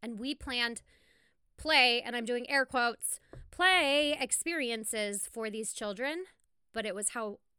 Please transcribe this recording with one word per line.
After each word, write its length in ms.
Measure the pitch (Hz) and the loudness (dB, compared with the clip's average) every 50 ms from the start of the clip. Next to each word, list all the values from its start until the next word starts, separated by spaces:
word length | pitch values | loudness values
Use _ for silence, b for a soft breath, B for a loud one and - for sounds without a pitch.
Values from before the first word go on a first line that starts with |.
And 160 | - 240 233 202 | -10 -10 -8 -8
we 140 | 240 269 302 | -6 -6 -6
planned 480 | - - 277 247 240 240 233 233 - - b b b b b b b b b b b _ _ _ | -6 -6 -4 -2 0 0 0 -2 -6 -12 b b b b b b b b b b b _ _ _
play, 460 | - - 311 311 285 247 247 240 240 | -8 0 4 6 6 8 6 4 2
and 140 | - 233 240 | 0 -2 -4
I'm 100 | 240 233 | -4 -2
doing 240 | 214 247 240 247 - | -2 -2 -2 -2 0
air 160 | - 277 262 | 2 2 2
quotes, 540 | 254 - 247 240 240 226 - - - - - B B B B B B | 2 2 2 2 2 0 -2 -6 -8 -8 -8 B B B B B B
play 640 | - - 349 370 370 359 311 277 277 294 302 294 294 - | -2 4 6 6 6 6 6 4 4 4 4 2 0 0
experiences 1080 | 269 - - - - 330 339 320 269 233 233 220 220 - - 220 208 208 202 196 - - | 0 -2 -2 -2 -2 -2 -2 -2 -2 -2 -2 -4 -4 -6 -4 -2 -2 -2 -4 -4 -6 -8
for 200 | - 233 220 220 | -8 -6 -6 -6
these 200 | 214 220 220 - | -6 -6 -6 -6
children, 540 | - - 226 208 202 190 254 285 311 349 370 - _ _ _ _ _ _ _ _ | -8 -6 -6 -6 -6 -4 -4 -4 -4 -6 -8 -10 _ _ _ _ _ _ _ _
but 140 | _ 226 208 | _ -6 -4
it 80 | 214 185 | -4 -4
was 160 | 202 208 - | -2 -2 -2
how 300 | - 240 220 208 202 - _ _ _ | -2 -2 -6 -6 -8 -10 _ _ _